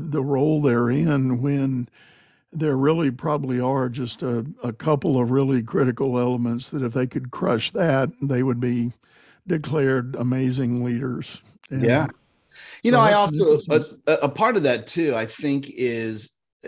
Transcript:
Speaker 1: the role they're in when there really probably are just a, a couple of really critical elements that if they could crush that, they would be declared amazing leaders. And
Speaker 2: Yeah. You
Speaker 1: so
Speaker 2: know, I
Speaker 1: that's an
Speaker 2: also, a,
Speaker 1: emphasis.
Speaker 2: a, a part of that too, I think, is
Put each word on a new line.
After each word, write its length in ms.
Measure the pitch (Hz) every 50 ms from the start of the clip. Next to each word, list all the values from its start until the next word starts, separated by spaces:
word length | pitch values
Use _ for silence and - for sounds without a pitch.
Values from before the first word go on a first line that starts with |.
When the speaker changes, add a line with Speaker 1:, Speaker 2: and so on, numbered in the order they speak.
| 143 160
Speaker 1:
the 120 | 139 131
role 400 | 135 143 139 131 143 156 156 151
they're 300 | 147 135 120 120 120 117
in 500 | 127 147 165 160 147 139 131 127 127 120
when 460 | 127 143 143 139 135 135 131 123 123 - _ _ - _ _ _ _ _ _ _ _ _ -
there 240 | 160 156 151 135 131
really 340 | 135 151 160 165 165 135
probably 480 | 123 120 - 160 151 147 139 127 127 123
are 300 | 123 127 135 135 127 127
just 320 | 117 131 127 120 - - -
a, 220 | 127 120 117 113 147 190 - -
a 80 | 123
couple 480 | 113 - - 156 151 143 - 175 135 127
of 120 | 123 117
really 300 | 127 139 139 135 135 123 113
critical 540 | 113 - 127 135 127 117 - 139 135 123 123
elements 500 | 123 123 127 120 120 117 117 120 127 -
that 140 | - 147 131
if 100 | 120 117
they 140 | 131 127 131
could 240 | - 120 127 123
crush 400 | - - 185 - 120 110 - -
that, 380 | - 202 180 165 139 135 135 - - -
they 220 | - 139 135 123 131
would 160 | 135 123 120
be 340 | 123 123 120 120 117 120 - _ _ _ _ _ _ - _ _ _ -
declared 680 | 170 160 147 113 147 156 139 135 131 127 123 127 135
amazing 680 | 120 120 127 127 131 131 131 127 135 131 120 123 123 120
leaders. 560 | 123 120 117 135 127 123 - - - - - - _ _ _ - -
And 140 | 135 131 127
Speaker 2:
Yeah. 240 | 113 123 147 156 151 - _ _ _ _ _ _ _ - - - - - - -
You 80 | 233
Speaker 1:
so 60 | 247 240
Speaker 2:
know, 60 | 220
I 80 | 214
Speaker 1:
that's 280 | 208 208 202 175 151 156
an 60 | - 156
Speaker 2:
also, 240 | 151 147 - -
a, 40 | 147
Speaker 1:
emphasis. 200 | 156 156 - - - _ 147
Speaker 2:
a, 60 | 156
a 160 | 151 151 139
part 260 | - - 214 233 240 196
of 60 | 147
that 240 | 135 123 117 117 -
too, 280 | - 170 165 147 123
I 100 | 113 110
think, 440 | 113 - - - 147 139 139 135 - -
is 540 | - 127 120 117 113 113 113 110 107 104 - - _ _ _ _ _ -